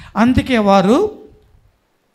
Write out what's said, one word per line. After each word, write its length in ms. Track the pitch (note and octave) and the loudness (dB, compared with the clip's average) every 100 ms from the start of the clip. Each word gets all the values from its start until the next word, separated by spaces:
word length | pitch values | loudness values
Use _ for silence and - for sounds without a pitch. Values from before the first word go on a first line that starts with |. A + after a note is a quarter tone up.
| - G3 | -10 -4
అందుకే 400 | A#3+ B3+ - A#3+ | -2 -2 -2 -2
వారు 540 | G3+ G3 F#3 C4+ G#4+ - - _ _ _ _ _ _ _ _ | 2 2 2 0 -2 -6 -20 _ _ _ _ _ _ _ _